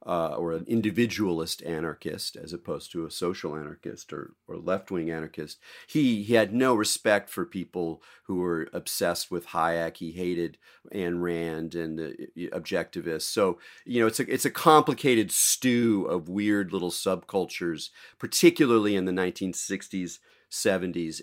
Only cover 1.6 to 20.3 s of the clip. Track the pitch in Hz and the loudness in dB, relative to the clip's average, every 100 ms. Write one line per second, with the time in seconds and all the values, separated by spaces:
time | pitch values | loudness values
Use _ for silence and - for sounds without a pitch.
1.6 | 80 80 80 76 78 - - - 76 85 | -6 -4 -4 -6 -10 -8 -10 -12 -12 -10
2.6 | - 73 - 87 78 - 90 95 82 76 | -8 -8 -8 -8 -8 -4 -4 -4 -6 -8
3.6 | 73 - - - - 76 - _ - 85 | -10 -12 -14 -14 -14 -14 -14 _ -14 -8
4.6 | 85 98 - 90 80 82 78 - 78 - | -4 -4 -2 -4 -4 -4 -8 -10 -12 -14
5.6 | - - - 156 131 107 104 117 101 120 | -20 -20 -4 2 2 2 4 4 4 2
6.6 | 131 110 107 - 113 101 - - - 92 | 4 4 2 0 4 2 2 -6 -6 -6
7.6 | - - 82 78 - - - 90 90 82 | -6 -4 -4 -6 -14 -14 -6 -2 0 -2
8.6 | - 90 - - 90 85 - 90 - 82 | -2 -6 -6 0 0 0 -4 -6 -4 0
9.6 | 82 85 82 - 82 87 90 85 82 - | 2 2 -2 -4 -10 -4 -2 -2 -4 -6
10.6 | _ - - 101 87 87 87 85 82 80 | _ -20 -10 -4 -2 -2 -2 -2 -2 -4
11.6 | 82 85 82 80 76 - 64 85 87 90 | -6 -6 -6 -6 -8 -10 -14 -10 -8 -8
12.6 | 80 90 82 87 82 80 - 110 95 85 | -4 -4 -4 -6 -6 -4 -2 2 2 0
13.6 | - - - 120 110 113 131 127 143 - | -8 -16 -2 2 4 2 0 0 0 2
14.6 | 165 156 - 123 139 113 98 - - - | 6 8 6 2 4 4 4 2 2 2
15.6 | 127 120 117 101 - 87 82 98 104 104 | 2 4 4 2 0 -2 -2 -2 2 2
16.6 | 92 92 90 - 98 90 - 98 85 - | 0 -2 -2 -2 -2 -2 -2 -2 -2 -2
17.6 | 87 78 - - - - 117 - 170 170 | -4 -4 -8 -16 -20 -14 -4 6 6 8
18.6 | 135 113 104 98 92 92 92 - 95 - | 6 6 6 2 2 0 0 -2 -6 -6
19.6 | - 95 - 95 87 - _ | -6 -8 -6 -6 -6 -10 _